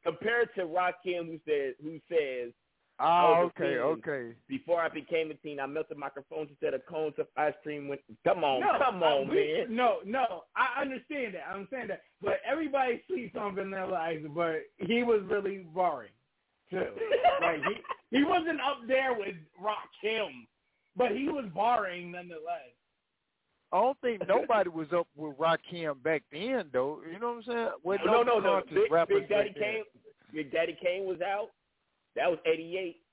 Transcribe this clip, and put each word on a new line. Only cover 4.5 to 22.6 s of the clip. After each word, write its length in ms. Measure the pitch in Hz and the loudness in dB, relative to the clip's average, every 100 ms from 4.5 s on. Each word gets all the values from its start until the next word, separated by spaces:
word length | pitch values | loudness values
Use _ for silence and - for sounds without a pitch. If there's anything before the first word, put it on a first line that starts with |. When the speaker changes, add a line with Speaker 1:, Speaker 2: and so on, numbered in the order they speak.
| 135 156 170 | -10 0 0
Speaker 1:
I 60 | 160 | 0
became 440 | 160 131 165 160 | -4 -2 -2 -2
a 20 | |
teen, 260 | 151 156 143 | -6 -10 -8
I 60 | 135 | -6
melted 320 | 151 156 147 | -6 -6 -8
microphones 520 | 139 143 135 160 151 | -10 -10 -10 -10 -10
instead 240 | 143 156 | -4 -4
of 120 | 135 - | -4 -6
cones 300 | 165 156 147 | -6 -4 -4
of 100 | 143 - | -6 -2
ice 180 | 151 - | -2 -2
cream." 240 | 156 147 143 | -10 -10 -8
When, 100 | 139 _ 110 | -10 _ -2
come 200 | 170 185 | 2 4
on, 180 | 151 131 | 4 4
Speaker 3:
No, 160 | 403 - | 2 4
Speaker 1:
come 240 | 262 190 | 2 4
Speaker 3:
I, 20 | 160 | 4
Speaker 1:
on, 200 | 139 135 | 4 2
Speaker 3:
we, 80 | 381 403 160 214 | 2 2 0 0
Speaker 1:
man. 80 | 226 | 2
Speaker 3:
no, 220 | 247 185 196 | 2 2 -2
no, 380 | 254 247 175 - - | -2 -2 -2 -8 -2
I 260 | 254 247 | 0 0
understand 520 | 269 262 - 294 233 | -4 -6 -8 -6 -6
that. 100 | 175 147 | -6 -10
I 40 | 190 | -10
understand 340 | 202 262 220 | -8 -8 -8
that. 140 | 180 _ _ | -8 _ _
But 180 | 196 - - | -2 -2 -2
everybody 520 | 285 311 269 262 240 - | -2 0 0 0 -2 -4
sleeps 280 | 370 226 - | -6 -6 -6
on 200 | 208 190 | -4 -4
Vanilla 400 | 196 190 185 185 | -6 -6 -4 -2
Ice, 260 | 160 160 151 | -2 -4 -6
but 280 | 147 170 156 - _ | -2 0 0 -6 _
he 260 | 180 233 | 0 2
was 180 | 240 220 190 | 4 2 2
really 360 | 208 196 196 175 | -2 -2 -6 -10
boring, 380 | 160 180 143 104 _ _ _ _ _ _ | 0 0 0 -10 _ _ _ _ _ _
too. 160 | 185 - | -4 -4
Speaker 1:
<laughs> 560 | 494 440 494 605 554 | -4 0 4 4 4
Speaker 3:
Like, 180 | - 320 339 415 - - _ | 0 0 -2 -4 -8 -12 _
he, 60 | 247 | 2
he 60 | |
wasn't 380 | 294 359 330 320 | 4 2 0 -2
up 180 | 262 269 233 | -2 -4 0
there 260 | 262 269 | 0 2
with 220 | 233 202 175 156 - | -2 -4 -10 -18 -8
Rakim, 840 | 202 208 - - 208 220 196 127 117 _ _ _ _ 180 | -6 -6 -10 -8 -4 -2 -4 -8 -20 _ _ _ _ 0
but 160 | 247 | 0
he 160 | 214 277 | 2 -2
was 180 | 302 220 | -2 -6
boring 580 | 165 220 240 196 175 175 | 0 2 2 0 -6 -10
nonetheless. 600 | 180 175 165 160 170 | -12 -12 -12 -8 -8